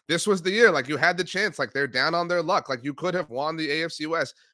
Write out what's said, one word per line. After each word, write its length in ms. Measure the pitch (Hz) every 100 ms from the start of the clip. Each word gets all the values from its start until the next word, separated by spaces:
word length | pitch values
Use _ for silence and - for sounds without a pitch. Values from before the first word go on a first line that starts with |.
| -
this 180 | 165 214
was 160 | 190
the 80 | 180
year. 200 | 208 226
Like, 180 | 151 135
you 80 | 143
had 200 | 165 175
the 80 |
chance. 340 | 180 185 208 -
Like, 140 | 127
they're 140 | 135 139
down 280 | 127 147
on 140 | 170 175
their 140 | 175
luck. 260 | 160 190 -
Like, 160 | 127
you 100 | 139
could 200 | 135 175
have 160 | 180 -
won 260 | 120 151 160
the 140 | 156
A 140 | 156
F 80 | 165
C 140 | - 151
West. 280 | 165 135 - _